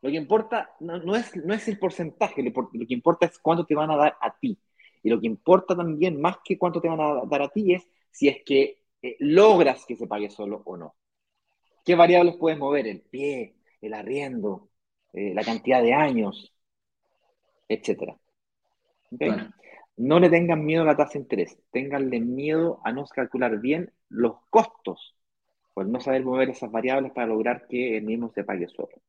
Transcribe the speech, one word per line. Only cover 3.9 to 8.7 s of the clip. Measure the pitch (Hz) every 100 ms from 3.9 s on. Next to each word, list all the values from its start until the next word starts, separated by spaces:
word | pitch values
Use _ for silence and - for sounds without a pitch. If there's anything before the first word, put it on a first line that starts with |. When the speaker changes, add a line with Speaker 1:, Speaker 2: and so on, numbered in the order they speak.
Speaker 1:
a | 151
dar | 151 -
a | 113 -
ti. | 127 101 _ _ _ _
Y | 110
lo | 113
que | 113
importa | 107 - 190 185 175
también, | 170 151 180 151
más | 165 185
que | - 190
cuánto | 180 170
te | 170
van | 160
a | 151 143 113
dar | 143
a | 139
ti, | 214 202
es | 180 _ _ _
si | - 139
es | 135
que, | - 135 -